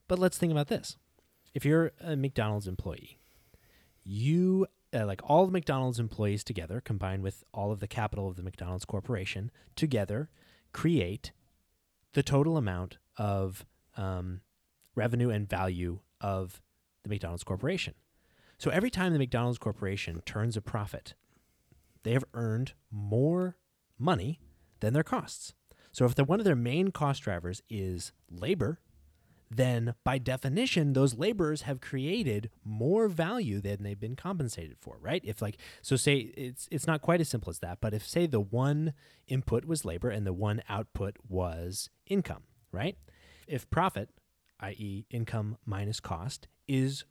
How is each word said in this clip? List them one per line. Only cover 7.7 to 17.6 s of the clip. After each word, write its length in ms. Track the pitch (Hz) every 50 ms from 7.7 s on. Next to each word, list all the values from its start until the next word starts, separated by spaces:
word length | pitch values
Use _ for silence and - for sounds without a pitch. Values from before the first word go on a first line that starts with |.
of 80 | 107 98
the 80 | 104 104
capital 400 | - 120 107 107 - 101 98 95
of 80 | 90
the 80 | 90 90
McDonald's 400 | 95 - - 90 87 92 92 -
Corporation 640 | - - 98 - - 120 92 98 - - 95 104 123 - - - - _
together, 560 | - 160 151 127 104 98 - 104 123 156 - _ _ _ _ - _ _ _
create 600 | - - - 165 170 123 87 90 104 - - - - _ _ _ _ _ _ _ _ _ _ _ _ _ _ _
the 100 | - 143
total 340 | 139 - 143 139 147 165 165
amount 420 | 151 117 95 90 87 95 92 - - _ _ _
of, 500 | - 107 101 98 98 95 95 92 - - - _ _ _ _ -
um, 460 | - 98 95 92 90 90 92 90 92 - _ _ _ _ _ _ _ _ _ _
revenue 360 | 110 107 117 120 120 120 123
and 180 | 107 104 104 101
value 500 | 92 90 92 92 90 87 87 87 87 95 - _ _ -
of 420 | - 101 95 95 92 95 - - - _ _ _ _ _ _ _
the 60 | - 101
McDonald's 340 | 104 95 - 82 87 87
Corporation. 520 | - - 95 -